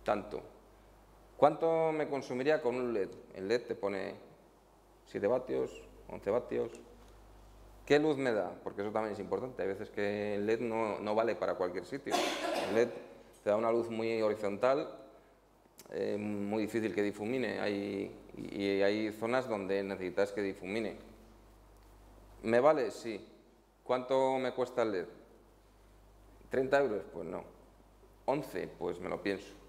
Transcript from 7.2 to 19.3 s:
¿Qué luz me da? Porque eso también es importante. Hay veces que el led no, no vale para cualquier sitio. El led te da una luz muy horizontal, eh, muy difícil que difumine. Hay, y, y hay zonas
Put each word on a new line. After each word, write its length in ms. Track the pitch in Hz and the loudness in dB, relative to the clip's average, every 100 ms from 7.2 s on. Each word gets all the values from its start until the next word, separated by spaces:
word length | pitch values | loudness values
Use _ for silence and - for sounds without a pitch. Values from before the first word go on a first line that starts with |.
| - - - - - - - | -20 -20 -20 -20 -20 -20 4
¿Qué 120 | 143 | 6
luz 180 | 151 139 | 6 2
me 160 | 135 | 2
da? 180 | 107 90 98 - | 2 0 -4 -10
Porque 160 | 92 | -4
eso 100 | 101 | -2
también 220 | 107 110 | 0 -2
es 60 | 101 | -4
importante. 420 | 92 95 127 127 | -2 -2 -4 -4
Hay 80 | 95 | -4
veces 200 | 98 104 | -4 -8
que 460 | - 101 104 104 101 | -2 -2 0 -2 -2
el 100 | 104 | 0
led 140 | 117 | 0
no, 400 | 123 110 110 101 | 0 0 0 -2
no 160 | 104 107 | 0 2
vale 220 | 113 104 | 2 2
para 180 | 92 87 | 0 0
cualquier 300 | 90 90 90 | -2 -2 -6
sitio. 280 | 139 - - - - - - - | -8 -2 0 0 -2 -2 -2 2
El 80 | 104 | 2
led 140 | 120 - - - - - | 2 0 -14 -20 -20 -8
te 80 | - | 0
da 60 | 104 | 2
una 160 | 113 | 4
luz 180 | 117 113 | 2 0
muy 320 | 110 113 113 | -2 -2 2
horizontal, 720 | 110 104 104 98 123 139 - - - - - - _ _ _ - - | 2 0 -2 2 2 2 0 -10 -18 -20 -20 -20 _ _ _ -20 -10
eh, 260 | - 104 104 | -4 -2 -2
muy 440 | 104 104 101 110 | -2 -4 -2 0
difícil 300 | 107 117 107 | 0 0 0
que 80 | 95 | 0
difumine. 600 | 101 98 107 131 113 98 | 0 -2 -4 -2 -2 -2
Hay, 520 | 101 101 101 101 98 - - - | -2 -2 -2 -4 -4 -8 -16 -12
y, 260 | - - | -8 -2
y 220 | 98 98 | 2 4
hay 300 | 98 107 110 | 4 2 -2
zonas 340 | 107 113 | -2 0